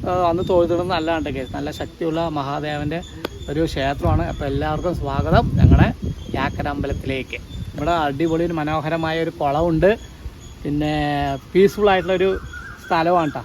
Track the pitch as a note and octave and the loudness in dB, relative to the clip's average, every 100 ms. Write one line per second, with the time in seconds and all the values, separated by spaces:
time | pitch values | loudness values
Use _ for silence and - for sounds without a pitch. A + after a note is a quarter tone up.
0 | - F3+ F3 E3+ E3+ F3+ E3+ E3+ F3+ F3+ | 0 2 2 2 2 4 4 2 0 0
1 | D#3+ E3 D3+ C3+ B2+ D3 D3 - C#3+ - | 0 -2 -2 -6 -6 -6 -8 -8 -10 -6
2 | E3 D#3+ E3 D3+ C3+ C#3+ D3+ D3 D3 E3 | -4 -2 -2 -2 -4 -4 -4 -4 -4 -6
3 | F3 E3 - - - C#3+ D#3+ - C3+ C#3+ | -8 -12 -12 -12 -6 -2 0 0 -2 0
4 | E3+ D#3 E3+ D3 C#3+ C#3 D3+ D#3 F3+ E3+ | 2 2 0 -4 -4 -2 -2 -2 -2 -4
5 | C#3+ C#3 D#3 F#3 B3 - - - A3 - | -2 -2 4 4 4 6 8 8 6 2
6 | F#3+ - - C#3+ C#3 - D3 C#3+ D3 C3+ | -6 -8 -8 -4 -4 -4 -6 -4 -4 -4
7 | C3 C3+ B2+ A#2 - - - - D3 E3+ | -4 -6 -6 -12 -12 -10 -10 -4 -2 0
8 | D3 C#3 E3 D#3+ E3+ E3 D3+ D#3 D3+ E3 | 0 0 0 2 0 -2 -2 -2 -2 -2
9 | D#3+ D#3+ E3 E3 D3 C#3+ E3+ D#3+ E3 A3+ | 0 0 -2 -2 0 2 2 4 4 2
10 | - - - - - - D3+ D3 D3+ D3+ | -6 -14 -14 -14 -18 -10 -4 -2 -2 0
11 | D3 C#3+ C#3+ C#3 - F3+ G3 G3+ G3+ F#3+ | -2 -2 -2 -4 0 4 4 4 2 2
12 | F3 F#3 F#3+ F#3+ - - - - - E3+ | 2 0 2 0 -6 -12 -14 -16 -2 0
13 | E3 F3 D#3 C3 | 4 2 2 -4